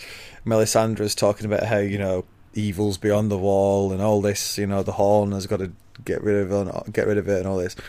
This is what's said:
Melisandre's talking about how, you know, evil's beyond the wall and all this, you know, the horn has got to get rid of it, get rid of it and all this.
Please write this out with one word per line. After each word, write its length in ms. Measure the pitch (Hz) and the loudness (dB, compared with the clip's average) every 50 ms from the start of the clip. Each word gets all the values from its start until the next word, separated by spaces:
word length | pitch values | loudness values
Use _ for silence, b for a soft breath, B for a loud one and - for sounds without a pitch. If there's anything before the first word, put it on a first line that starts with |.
| B B B B B B B B B | B B B B B B B B B
Melisandre's 720 | 110 113 110 110 107 - 117 110 113 110 101 107 104 - | 0 2 2 4 4 4 2 2 2 0 -2 -2 -4 -2
talking 300 | - - 101 104 - 107 | 0 2 0 0 0 -2
about 180 | 107 104 98 - | -2 0 0 0
how, 140 | 110 117 104 | 0 0 0
you 200 | 101 101 98 101 | 0 0 -2 -2
know, 280 | 101 95 92 92 90 - - _ - - - | -2 -2 -2 -2 -4 -8 -14 _ -20 -12 -6
evil's 440 | 107 104 104 92 90 104 104 95 - | -4 -4 -2 -2 0 0 -2 -2 0
beyond 340 | - 107 104 104 107 107 | 0 2 2 2 2 2
the 60 | 101 95 | 0 0
wall 560 | 92 101 98 98 98 98 98 98 98 98 95 | 2 2 4 4 4 4 4 2 2 0 0
and 80 | 92 | 0
all 180 | 101 110 107 104 | 0 2 2 2
this, 360 | 98 104 98 - - - - - | 2 2 0 0 -4 -6 -4 -2
you 100 | 101 98 | -2 -2
know, 160 | 101 98 92 | 0 -2 -2
the 80 | - | -2
horn 400 | 98 - 101 101 104 107 104 101 | 0 2 4 4 6 4 4 2
has 160 | 101 98 92 101 | -2 -4 -4 -4
got 100 | 107 90 | -4 -4
to 140 | 95 90 82 - - - - - - | -4 -6 -10 -14 -20 -20 -20 -16 -6
get 180 | - 95 - | -6 -4 -2
rid 140 | - 104 101 | 0 0 2
of 320 | 101 101 90 101 101 98 92 | 2 2 0 0 -2 -2 -2
it, 240 | - - - - 107 | -6 -8 -8 -6 -2
get 140 | - - 101 | -2 0 2
rid 100 | 104 104 | 0 0
of 120 | 95 95 | 0 0
it 100 | 101 92 | -2 -2
and 80 | 92 95 | 0 -2
all 100 | 95 92 | -2 -2
this. 180 | 90 92 - B B | -2 -4 -6 B B